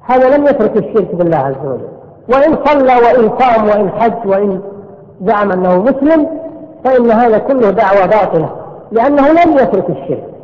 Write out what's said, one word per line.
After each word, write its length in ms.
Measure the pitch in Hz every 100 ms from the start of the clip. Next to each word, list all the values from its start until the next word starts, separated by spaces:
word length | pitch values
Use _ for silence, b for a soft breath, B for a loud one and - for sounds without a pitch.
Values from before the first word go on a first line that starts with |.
هذا 340 | - 254 254 294
لم 80 | 285
يترك 300 | 254 214 220
الشرك 380 | - 220 165
بالله 220 | 170 170 156
عز 300 | 135 135 147
وجل، 220 | 120 - - - - -
وإن 300 | 262 302 262
صلى 280 | 277 294 262
وإن 440 | 247 233 254 220 -
صام 300 | 254 226 214
وإن 220 | 208 202
حج 360 | 208 226 - 196
وإن 340 | 190 202 185 - - - - - -
زعم 300 | 190 208 202
أنه 300 | 180 185 180
مسلم، 440 | 220 269 285 320 294 - - - - -
فإن 260 | 254 254 233
هذا 280 | 220 240 214
كله 320 | - 269 214
دعوة 360 | 190 202 202 180
باطلة، 440 | 214 185 170 151 - - - -
لأنه 360 | 214 247 285 277
لم 240 | 320 339
يترك 380 | 285 240 190 175
الشرك. 340 | 160 - 127 - -